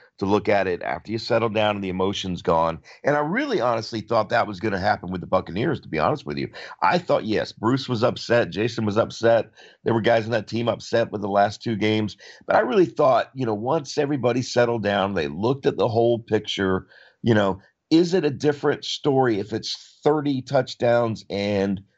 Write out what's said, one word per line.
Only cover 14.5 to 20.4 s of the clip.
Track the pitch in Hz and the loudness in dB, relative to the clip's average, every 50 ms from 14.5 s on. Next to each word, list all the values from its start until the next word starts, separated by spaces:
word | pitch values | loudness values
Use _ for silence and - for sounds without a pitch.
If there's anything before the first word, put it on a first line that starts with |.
| - 123 120 117 120 113 | 2 2 2 2 0 0
down, | 101 104 101 98 95 101 98 | 0 0 0 2 0 0 0
they | 85 76 | -2 -2
looked | 71 73 90 110 123 139 139 - | -2 -4 -2 -2 -2 -2 0 -2
at | 143 - | -2 0
the | 87 101 | 2 0
whole | 117 104 117 117 120 117 | 2 2 2 2 2 2
picture, | 110 - - 110 107 - - - 98 98 95 95 90 - _ _ - - _ _ _ | 0 0 -2 -2 -2 -2 -4 -4 -2 0 0 0 0 -2 _ _ -20 -20 _ _ _
you | - 117 113 | 2 4 4
know, | 107 101 98 92 - - _ _ _ _ _ | 4 4 2 0 -4 -10 _ _ _ _ _
is | 160 165 180 165 185 | 4 4 4 4 2
it | 185 147 | 0 0
a | 147 | 0
different | 127 - 147 151 143 - 151 147 123 - - | -2 0 0 0 0 2 0 -2 -2 -2 -4
story | - - - - 147 135 131 131 120 107 95 | -8 -10 -2 0 2 4 4 4 4 2 0
if | 104 - 110 | -2 -4 -6
it's | 104 - - - - - - _ _ - | -6 -6 -8 -10 -12 -14 -20 _ _ 2
thirty | 147 156 151 143 147 135 127 | 2 2 2 0 0 -2 -2